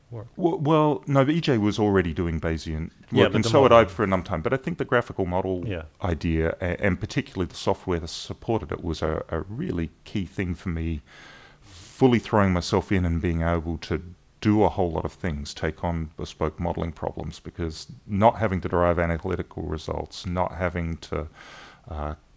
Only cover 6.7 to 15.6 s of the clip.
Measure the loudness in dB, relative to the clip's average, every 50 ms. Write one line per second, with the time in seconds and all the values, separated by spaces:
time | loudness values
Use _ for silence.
6.7 | -4 0 0 0 0 -2 -4 -4 -4 -4 -6 -4 -4 -4 -4 -4 -6 -4 -2 -2
7.7 | -2 -2 -2 -4 -4 -4 -4 -8 -10 -12 -12 -12 -12 -8 -2 -2 -2 -2 -2 -6
8.7 | -8 -6 -4 -6 -4 -2 -2 -2 -2 -4 -4 -6 -6 -6 -6 -6 -8 -8 -6 -4
9.7 | -4 -4 -4 -6 -8 _ _ -8 -6 -6 -6 -4 -6 -6 -4 -4 -6 -6 -6 -6
10.7 | -4 -4 -2 -4 -4 -6 -8 -14 -20 -20 -20 -20 -20 -20 -20 -20 -20 _ -20 -20
11.7 | -20 -20 -20 -20 2 4 6 6 6 4 2 2 4 4 6 6 4 2 0 2
12.7 | 0 0 2 2 0 2 2 2 0 0 0 0 0 0 0 0 0 0 -2 -4
13.7 | -6 -6 -4 -6 -6 -6 -6 -10 -18 -20 _ _ _ _ 2 4 6 6 4 4
14.7 | 4 0 -2 -2 -2 -4 -4 -6 -8 -6 -6 -6 -4 -6 -8 -10 -8 -4